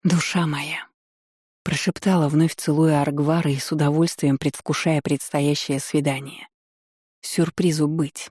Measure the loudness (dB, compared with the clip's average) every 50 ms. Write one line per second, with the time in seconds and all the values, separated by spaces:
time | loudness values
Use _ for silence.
0 | 2 2 0 0 -2 0 -2 0 0 0 -2 -4 -6 -8 -10 -10 -12 _ _ _
1 | _ _ _ _ _ _ _ _ _ _ _ _ _ -4 -4 -2 -2 -4 -4 -2
2 | 0 2 4 4 2 4 4 4 2 2 0 -2 -2 0 2 4 4 4 4 2
3 | 2 0 0 0 0 2 2 2 2 0 0 -2 -2 -4 0 2 2 2 4 2
4 | 2 0 0 0 2 2 2 2 0 -4 -4 -4 _ -4 -4 0 0 0 0 0
5 | 0 0 -2 -2 -4 -4 -2 0 2 2 0 0 -2 -4 -4 -4 -4 -2 -2 0
6 | 0 0 -2 -4 -8 -12 -16 -18 -20 _ _ _ _ _ _ _ _ _ _ _
7 | _ _ _ _ -12 -4 0 0 0 0 _ 0 0 0 2 2 0 0 0 -2
8 | -4 -4 _ -14 -16 -16